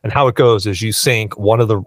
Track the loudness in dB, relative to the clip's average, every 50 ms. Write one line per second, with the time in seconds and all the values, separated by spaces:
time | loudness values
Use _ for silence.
0 | -8 -4 -2 0 0 2 2 2 4 4 2 2 0 -4 -4 -4 -4 -4 -4 -2
1 | 0 0 0 0 -2 -6 -8 -2 0 2 2 2 2 0 0 -2 -2